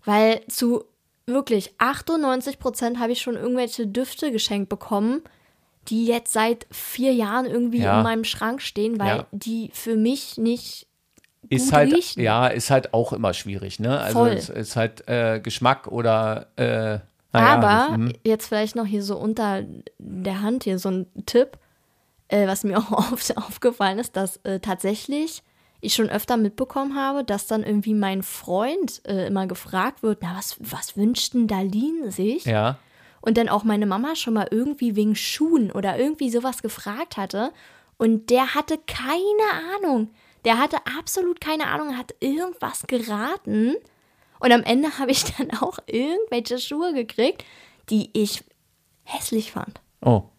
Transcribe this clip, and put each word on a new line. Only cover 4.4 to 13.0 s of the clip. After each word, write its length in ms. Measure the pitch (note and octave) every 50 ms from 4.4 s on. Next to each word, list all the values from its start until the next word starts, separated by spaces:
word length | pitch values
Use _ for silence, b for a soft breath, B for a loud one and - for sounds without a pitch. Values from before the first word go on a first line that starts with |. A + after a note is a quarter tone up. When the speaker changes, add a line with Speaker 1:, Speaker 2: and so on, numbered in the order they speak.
| - - G#3 G3+ G3 -
Speaker 1:
bekommen, 540 | G#3 G3+ - - A3 G3+ G#3 A3+ B3+ D#4+ D#4+ b b b b b b b b b b b _ -
die 180 | A3 A3 A#3
jetzt 260 | A3+ A#3 A#3 A#3 -
seit 340 | - A3+ A3 A3+ A#3+ A#3 - _
vier 420 | - - - - - - B3 C4+ B3+
Jahren 320 | A#3+ G#3+ G3+ G#3+ B3+ C4
irgendwie 320 | B3 - A#3+ A#3+ A#3+ A3+ A#3+
Speaker 2:
Ja. 180 | G3+ G3 G3+ G#3+
Speaker 1:
in 40 | A3
meinem 200 | A3+ A3+ A3+ A3+
Schrank 380 | - - - G#3+ A3 B3 C#4
stehen, 360 | - - - G3+ G#3 A3 A#3 G#3+
weil 60 | G3 G3 G#3 -
Speaker 2:
Ja. 80 | - _
Speaker 1:
die 380 | - G3+ - A3+ A3+ A3+ A3 -
für 240 | - - - A#3 A3+
mich 420 | A3 G#3+ A#3 C4+ C4+ - - - -
nicht 480 | A3 A#3 A#3+ A#3+ - - - - - _ _ _ _ _ _ _ _ _ _ _ - -
Speaker 2:
Ist 180 | C3+ B2+ B3+
Speaker 1:
gut 60 | C4+ D3+
Speaker 2:
halt, 200 | D3 D3 C4 D4+
Speaker 1:
riechen. 280 | F4 F4 - - -
Speaker 2:
ja, 240 | A#2+ G#2+ G#2+ A#2 B2+ B2
ist 220 | A2 A#2+ A#2+ -
halt 220 | C#3 C3+ B2+ - -
auch 180 | A2+